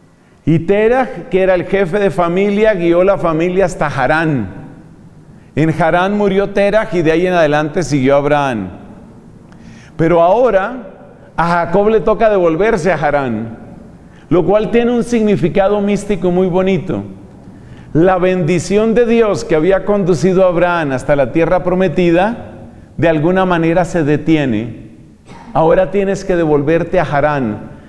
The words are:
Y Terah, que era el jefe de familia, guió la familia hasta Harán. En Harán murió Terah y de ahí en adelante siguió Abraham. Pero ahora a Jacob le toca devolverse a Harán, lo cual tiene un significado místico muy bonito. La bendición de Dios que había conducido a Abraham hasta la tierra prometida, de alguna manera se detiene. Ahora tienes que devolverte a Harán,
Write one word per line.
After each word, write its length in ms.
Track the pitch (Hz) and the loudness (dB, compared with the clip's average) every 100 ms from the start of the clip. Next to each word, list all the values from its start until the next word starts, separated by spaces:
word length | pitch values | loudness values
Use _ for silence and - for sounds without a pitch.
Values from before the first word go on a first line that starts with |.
| _ _ _ _ | _ _ _ _
Y 160 | - 165 | -2 0
Terah, 480 | 170 202 220 254 233 175 - | 0 0 2 0 -2 -8 -4
que 120 | 190 | 0
era 120 | 190 | 2
el 100 | 180 | 0
jefe 340 | 175 190 185 202 | 0 -2 -2 0
de 120 | 196 | -2
familia, 640 | - 170 180 202 202 220 | 0 -2 0 0 2 0
guió 300 | 196 170 170 | 2 2 2
la 140 | 190 190 | 2 0
familia 460 | 165 156 175 180 | 0 0 0 0
hasta 220 | 180 175 156 | -2 -2 -4
Harán. 600 | 139 131 156 160 135 92 - - - - - - - - - - - | -2 0 0 0 -2 -4 -10 -18 -20 -20 -20 -20 -20 -20 -20 -8 -2
En 140 | 160 156 | 0 0
Harán 380 | 165 175 190 208 | 0 0 0 0
murió 320 | 202 190 196 | 0 0 0
Terah 380 | 196 202 214 208 | 0 0 0 -2
y 100 | 180 | -2
de 100 | 156 | 0
ahí 140 | 165 180 | 0 0
en 80 | |
adelante 480 | 175 151 147 156 185 | 2 2 0 -2 -4
siguió 340 | 131 143 131 143 | -2 0 2 2
Abraham. 520 | 143 147 139 113 92 92 - - - - - - - - - - - - | 2 2 0 -4 -8 -12 -20 -20 -20 -20 -20 -20 -20 -20 -20 -20 -10 -2
Pero 260 | 160 170 | 2 4
ahora 540 | 170 214 254 190 208 254 - - - - - - | 4 4 4 2 -2 -8 -14 -20 -20 -20 -10 -4
a 120 | 170 | 0
Jacob 400 | 175 170 202 208 | 0 0 0 2
le 120 | 220 | 2
toca 300 | 220 208 220 | 0 0 2
devolverse 640 | 202 170 160 220 220 175 | 2 2 2 0 0 0
a 20 | |
Harán, 640 | 156 151 143 131 110 113 - - - - - - - - | 0 0 -2 -2 -6 -8 -12 -18 -20 -20 -20 -20 -18 -2
lo 140 | 175 | 0
cual 260 | 160 208 208 | 2 0 0
tiene 220 | 233 233 | 0 2
un 100 | 240 | 0
significado 800 | - 240 214 190 170 208 196 208 | 0 0 2 0 0 0 0 0
místico 500 | 202 202 202 202 185 | 0 -2 -2 -4 0
muy 160 | 180 190 | 0 0
bonito. 560 | 180 190 180 - 104 101 95 - - - - - - - | 0 0 0 -2 -6 -8 -14 -20 -20 -20 -20 -20 -20 -4
La 260 | 147 185 185 | 0 2 2
bendición 760 | 185 185 156 175 - 202 226 | 2 0 0 -2 0 0 2
de 120 | 220 233 | 2 2
Dios 380 | 233 220 165 | 2 2 0
que 120 | - 156 | 0 0
había 280 | 170 190 | 2 0
conducido 600 | 202 202 175 156 185 185 | 0 0 0 0 2 4
a 40 | 185 | 2
Abraham 440 | 170 175 170 147 | 2 0 0 -2
hasta 240 | 131 - 143 | -4 0 0
la 160 | 131 | 0
tierra 320 | 165 160 180 | 0 0 0
prometida, 880 | 180 185 190 - 175 165 208 240 - - - - - - | 0 0 0 0 2 2 0 -4 -12 -18 -20 -20 -16 -2
de 120 | 165 | 0
alguna 360 | 156 156 185 | 2 0 2
manera 400 | 185 170 165 170 | 0 0 0 0
se 200 | 170 175 | 0 0
detiene. 840 | 147 147 156 156 135 107 117 - - - - - - - - | 0 0 2 0 0 -2 -6 -10 -18 -20 -20 -20 -20 -20 -6
Ahora 380 | 156 160 170 185 | 0 2 2 2
tienes 340 | 196 196 190 | 0 -2 -2
que 120 | - 180 | -2 0
devolverte 640 | 156 147 143 165 170 185 | 2 2 2 0 0 -2
a 20 | |
Harán, 680 | 139 143 147 147 117 104 - - | 0 0 0 0 -4 -6 -12 -20